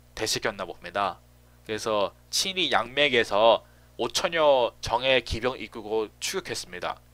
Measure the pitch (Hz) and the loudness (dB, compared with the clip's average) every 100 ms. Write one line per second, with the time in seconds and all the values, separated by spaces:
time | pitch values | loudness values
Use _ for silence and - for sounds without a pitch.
0 | _ - 110 123 120 104 90 - 87 95 | _ -6 -4 -2 -4 -4 -8 -12 -8 -4
1 | 98 82 _ _ _ _ - 107 113 107 | -4 -4 _ _ _ _ -10 -6 -2 0
2 | 92 - _ - 196 185 160 104 117 131 | 0 -4 _ -4 -2 0 0 0 0 0
3 | 147 123 110 101 113 107 - _ _ - | 2 4 2 4 6 6 2 _ _ -8
4 | 120 - 185 170 151 135 113 - - 117 | -4 -2 -2 2 4 4 2 -2 -4 0
5 | 131 131 120 120 123 131 107 120 104 110 | 2 2 0 -2 -4 -4 -8 -14 -4 -4
6 | 107 - - 190 - 151 - 90 82 - | -4 -6 -8 -6 -6 -8 -10 -10 -8 -10
7 | - | -16